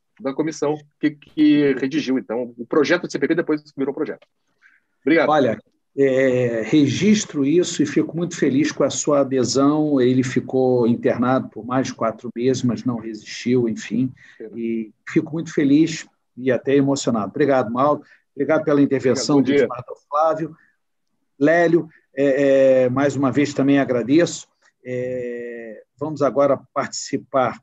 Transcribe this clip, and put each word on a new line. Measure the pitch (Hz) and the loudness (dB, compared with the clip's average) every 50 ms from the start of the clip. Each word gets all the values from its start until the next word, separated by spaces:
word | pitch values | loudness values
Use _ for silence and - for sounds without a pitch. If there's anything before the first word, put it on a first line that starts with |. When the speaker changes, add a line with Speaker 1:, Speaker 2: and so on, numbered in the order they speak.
| _ _ _ - | _ _ _ -10
Speaker 1:
da | 214 135 135 | -8 -6 -4
comissão | - 160 160 151 - 151 143 156 151 - _ _ _ | -4 -4 -6 -4 -4 -4 -4 -4 -4 -10 _ _ _
que, | 151 147 | -4 -4
que | 147 - _ - _ 156 151 151 147 147 147 139 131 | -4 -6 _ -8 _ 2 4 4 6 6 4 2 2
redigiu, | 123 139 135 151 147 107 123 131 | 0 -2 -2 -2 -2 -2 0 -2
então, | 127 - - 110 123 123 120 120 | -2 -2 -4 -4 -6 -6 -6 -10
o | 120 113 | -14 -8
projeto | - - 160 139 135 175 175 165 | -2 0 2 2 2 2 0 -2
do | 151 | -4
C | - 147 | -6 -4
P | 143 | -2
P, | 143 160 | 0 0
depois | 175 - - 151 151 - - _ | 0 -2 -2 -4 -4 -6 -10 _
virou | 139 135 139 135 | -6 -6 -6 -4
projeto. | 165 147 107 82 - _ _ _ _ _ _ _ _ _ _ _ _ _ _ _ _ - | -6 -6 -8 -8 -12 _ _ _ _ _ _ _ _ _ _ _ _ _ _ _ _ 0
Obrigado. | 131 160 160 135 147 | 2 2 2 4 4
Speaker 2:
Olha, | 151 151 127 117 107 - - _ _ _ _ _ _ | 2 2 2 0 -2 -4 -10 _ _ _ _ _ _
é, | 139 139 135 131 131 135 131 127 127 127 117 117 113 107 | 0 0 2 2 2 2 2 2 2 0 0 -2 -4 -2
registro | 107 151 151 139 123 - - 175 214 214 214 - - - 147 135 | 0 2 4 4 2 2 2 2 4 4 2 0 -2 -4 -2 0
isso | 139 160 180 170 - - - | 2 2 2 2 0 -2 -2
e | 143 | -2
fico | - - 165 151 - 151 | 0 0 -2 -2 -2 -4
muito | 165 175 165 - | -6 -6 -6 -4
feliz | - 160 139 123 143 156 - | -2 0 0 2 2 0 0
com | - - 147 | 0 0 -2
a | 127 | -2
sua | - - - 156 147 139 | -2 -4 -2 0 0 2
adesão. | 139 127 135 131 120 113 117 135 139 143 151 156 151 151 143 131 | 0 0 0 0 0 0 0 2 2 2 2 2 0 2 2 2
Ele | 123 127 127 131 123 | 2 4 2 2 0
ficou | - - 127 127 - 131 131 131 127 127 123 117 | 0 -2 -4 -4 -2 0 0 2 2 2 2 2
internado | 117 120 120 - 123 101 104 123 127 131 127 107 - | 2 0 0 0 0 0 0 0 0 0 0 -2 -6
por | - 110 104 | -10 -14 -8
mais | 123 127 131 127 | -4 -4 -2 -2
de | 127 123 | -4 -6
quatro | - 117 113 107 - - 117 - | -4 -4 -4 -4 -6 -10 -10 -6
meses, | 117 123 131 135 131 135 | -2 0 0 0 0 0
mas | 120 107 - - | -2 -2 -2 -4
não | 127 120 | -6 -6
resistiu, | 113 110 113 110 107 - - - - - 120 127 127 117 | -6 -8 -12 -12 -14 -14 -16 -16 -6 -2 0 0 2 0
enfim. | 113 107 - - - 107 120 131 127 - _ - - - | 0 -2 -6 -8 -6 -4 -2 -2 -4 -6 _ -20 -20 -20
Speaker 1:
Sim. | - 113 107 - | -18 -18 -14 -10
Speaker 2:
E | 117 113 113 113 113 110 107 - _ _ - | -8 -6 -6 -6 -6 -8 -10 -14 _ _ -4
fico | - 160 156 156 | -2 -2 -2 -2
muito | 147 165 165 165 - | -6 -8 -10 -6 -2
feliz | 170 147 135 143 156 160 151 160 - - - _ _ _ _ _ | 0 2 4 4 4 4 2 -2 -6 -12 -16 _ _ _ _ _
e | 120 127 131 | -4 -2 -2
até | 120 110 - 135 139 | -2 0 0 2 2
emocionado. | 143 139 139 139 135 - 135 117 107 98 98 | 2 2 2 0 -2 -2 -2 -2 -2 -4 -4
Obrigado, | - 143 151 135 135 127 110 110 | -2 0 0 2 2 2 0 -2
Mauro. | 120 123 139 147 143 - - _ _ _ _ _ _ | -2 0 0 0 0 -2 -6 _ _ _ _ _ _
Obrigado | - 139 135 160 151 156 | -6 -2 0 0 0 0
pela | 160 147 143 | 2 2 2
intervenção | 139 - 135 127 127 131 117 - - - 147 139 | 2 2 2 0 0 0 0 0 0 2 2 2
Speaker 1:
Obrigado, | 123 131 143 139 123 | 2 2 2 2 2
bom | - 120 | 0 -2
Speaker 2:
do | |
Speaker 1:
dia. | 127 - | -8 -12
Speaker 2:
senador | - - - _ | -14 -18 -18 _
Flávio. | _ 147 151 160 160 156 156 160 147 160 - _ _ _ _ _ _ _ _ _ _ _ _ _ _ _ - | _ -2 0 0 0 0 -2 -6 -8 -10 -16 _ _ _ _ _ _ _ _ _ _ _ _ _ _ _ 0
Lélio, | 139 156 165 175 170 165 170 165 165 - - _ _ _ _ | 2 2 4 4 4 4 2 2 0 -4 -12 _ _ _ _
é, | 135 143 143 131 143 139 139 135 135 135 135 131 131 127 | 0 0 2 2 2 4 4 4 6 6 6 6 6 4
é, | 123 | 2
mais | 127 139 143 143 120 | 2 0 0 0 0
uma | 135 139 127 | 0 -2 0
vez | 123 151 143 143 - | 2 0 0 0 0
também | - 131 143 139 139 | 0 2 2 2 2
agradeço. | 131 117 123 120 110 123 143 170 170 165 - - - _ _ _ _ _ _ _ - | 2 0 -2 -2 0 2 2 2 2 0 -2 -8 -16 _ _ _ _ _ _ _ -12
É, | 127 127 123 127 127 127 127 123 120 120 120 120 120 117 117 113 113 107 - - _ _ | -8 -8 -6 -6 -6 -6 -6 -8 -8 -8 -10 -10 -12 -12 -14 -14 -16 -16 -18 -20 _ _
vamos | - 143 156 156 - | -10 -10 -8 -4 -2
agora | 139 131 110 143 143 139 131 - - _ - | -2 0 2 2 2 2 0 -2 -4 _ -8
participar | 139 123 - - - - - 139 131 - - - 131 123 113 110 - | -6 -6 -6 -8 -12 -8 -6 -8 -8 -6 -4 -2 -2 0 -2 -4 -8